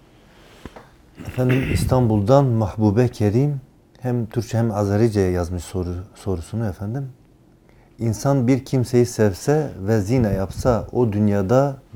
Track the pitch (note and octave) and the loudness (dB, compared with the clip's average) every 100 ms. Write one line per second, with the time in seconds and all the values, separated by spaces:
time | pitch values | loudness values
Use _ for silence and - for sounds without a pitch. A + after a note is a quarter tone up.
0 | _ _ _ - - - - - - _ | _ _ _ -20 -20 -20 -20 -20 -20 _
1 | _ - - - B2+ C3 - - - B2+ | _ -18 -8 -2 2 2 0 -2 0 2
2 | A#2 G#2+ G2 C#3 C3+ A2+ G2+ A2 G#2+ G#2 | 2 2 4 4 4 2 -2 0 2 4
3 | A#2+ - G#2 A2+ D3 C#3 - _ _ - | 0 0 0 2 0 -4 -10 _ _ -10
4 | B2+ B2 A2 B2 G#2+ A2+ A#2 G#2 G2+ G#2 | -4 -4 -4 -6 -4 -2 0 0 0 2
5 | A#2 G#2 F#2 F2+ E2+ F2+ - F#2+ F2 F2 | 2 2 2 0 -2 -6 -6 -6 -6 -8
6 | F2+ - G2+ F2+ - G#2+ A2 F2 G2+ C3 | -12 -10 -6 -6 -6 -6 -6 -6 -8 -8
7 | C3+ - _ _ _ _ _ _ _ - | -10 -14 _ _ _ _ _ _ _ -6
8 | A2+ G#2+ C#3 C#3 A#2+ C3 - C3 A2+ B2 | -4 -2 0 2 2 0 0 -2 2 2
9 | A#2+ - G#2 F2 - D3+ C3+ F2+ G2 A2+ | 2 2 0 0 0 0 -2 -6 -2 0
10 | F#2+ C3 G#2+ F#2+ F#2+ - C3 G#2+ - A#2+ | 2 2 2 0 -4 -2 0 0 -2 -2
11 | B2 G2+ G#2 G2+ F#2+ B2+ C#3+ C3+ - | 0 2 2 2 2 2 2 -2 -12